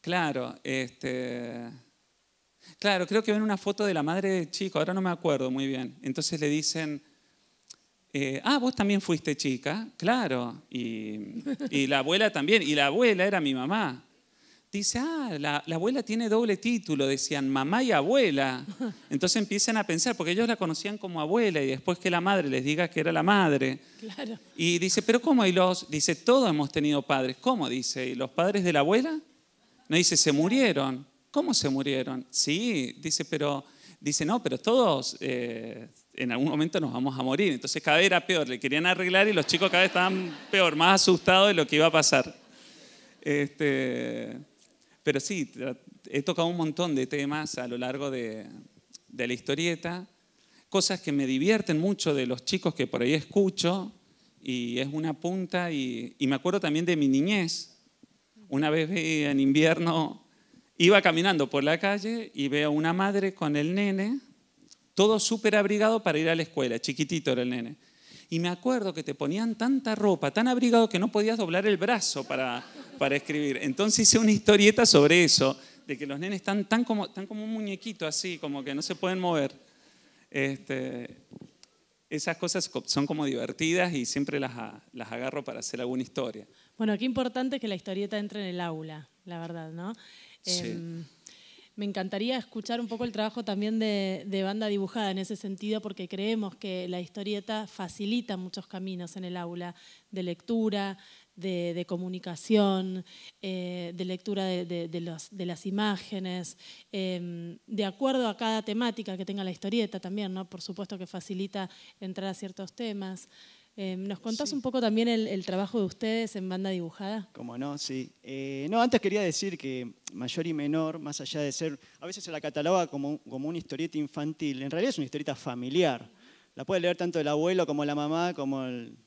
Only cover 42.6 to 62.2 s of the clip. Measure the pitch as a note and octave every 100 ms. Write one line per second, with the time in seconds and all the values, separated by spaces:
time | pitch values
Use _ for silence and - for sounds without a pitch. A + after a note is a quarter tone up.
42.6 | - - - - - _ - C#3+ C#3 -
43.6 | D3 C3+ C3 B2 A#2+ A#2 A2+ A#2+ D3+ _
44.6 | _ _ _ _ - C3+ - G3 C3+ A#2
45.6 | B2+ B2 - - - C3+ C#3 E3+ E3+ F3
46.6 | D#3+ D3 F3 C#3 C3 D3 C#3 D3+ D3+ -
47.6 | B2 B2 B2+ C3+ C#3+ C3 A2+ A2 A2 G#2+
48.6 | - _ _ - _ - B2 B2 - C#3
49.6 | E3+ E3 E3 F3 F#3+ _ _ _ _ _
50.6 | _ G3 F3+ F#3 - C#3+ C3 C3 E3+ A3
51.6 | G3+ D#3 F3+ G3+ E3 C#3+ B2 B2 - F#3+
52.6 | F3 - B2 A#2+ B2 D#3 D3 G3+ F#3+ F#3+
53.6 | E3+ F#3+ G3+ - _ _ _ _ - B2+
54.6 | A#2+ A#2+ C3+ D3+ D#3+ D3+ E3+ F#3+ F3 F3+
55.6 | F3 D3+ B2+ A#2+ A#2+ _ C3+ C#3 F3+ F#3+
56.6 | E3+ D3+ F3 E3+ C#3 C3+ E3+ G#3 E3 -
57.6 | - _ _ _ - _ _ _ G3+ C#3
58.6 | D3+ D#3 D#3 F#3 D#3+ D#3 D3 C#3 C#3 C#3+
59.6 | E3 D#3+ E3+ E3 D#3 - _ _ _ -
60.6 | _ _ E3+ G3+ F#3+ D#3+ F#3 E3+ C3+ C#3+
61.6 | C#3 E3+ G3 G3+ G#3 A#3